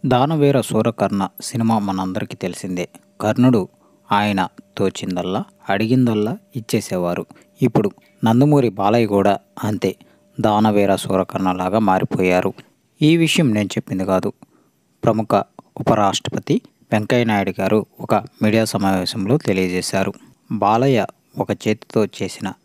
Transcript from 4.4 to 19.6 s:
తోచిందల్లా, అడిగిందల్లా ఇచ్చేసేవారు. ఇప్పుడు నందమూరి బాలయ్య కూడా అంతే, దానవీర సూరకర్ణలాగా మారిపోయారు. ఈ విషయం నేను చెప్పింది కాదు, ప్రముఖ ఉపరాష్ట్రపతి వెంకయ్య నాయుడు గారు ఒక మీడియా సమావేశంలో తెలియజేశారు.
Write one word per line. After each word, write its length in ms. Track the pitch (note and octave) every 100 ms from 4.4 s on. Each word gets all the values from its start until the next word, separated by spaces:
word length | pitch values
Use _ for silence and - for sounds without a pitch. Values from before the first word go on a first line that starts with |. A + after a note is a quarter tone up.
| F2+ - _ -
తోచిందల్లా, 640 | F#2+ - F#2+ F2+ F2+ G2+ - _ -
అడిగిందల్లా 600 | G2 A2 B2+ B2 G#2+ G#2+ G3+ _ A#2+
ఇచ్చేసేవారు. 640 | A2 A2 - F#2 F2 E2+ - - _ _
ఇప్పుడు 280 | B2+ A#2+ G2+ - _ _
నందమూరి 480 | A#2 A#2 D3 D3 A#2+ F#2+
బాలయ్య 320 | G2+ A2+ A2 G2+
కూడా 180 | G2 G2 _ - G#2+
అంతే, 220 | G2+ F#2+ - - _ _ -
దానవీర 540 | G#2+ G#2+ G#2+ G2+ G2 F#2+
సూరకర్ణలాగా 760 | - F#2+ F2+ F#2+ F#2+ F2+ F#2 G#2+ G#2
మారిపోయారు. 640 | F#2 F#2+ - F#2 F2+ F#2+ - - _ _ _
ఈ 100 | D#3 E3+
విషయం 260 | D#3+ - D3 G#2
నేను 140 | G2 -
చెప్పింది 300 | - F#2+ F#2+
కాదు, 180 | F#2 F#2+ - - _ _ _ _ _
ప్రముఖ 320 | - A2 G#2+ G#2 - - _ -
ఉపరాష్ట్రపతి 760 | - G#2+ G2+ G2 - - - F3 _ _ _
వెంకయ్య 340 | A2 G#2 B2 A#2
నాయుడు 220 | G#2 F#2+ -
గారు 180 | F#2+ G#2+ - -
ఒక 100 | - G#2+ B2 _
మీడియా 220 | G#2+ A2 A2
సమావేశంలో 600 | G2+ G2 F#2 F2+ A2 G2 D3 A#2
తెలియజేశారు. 680 | F#2+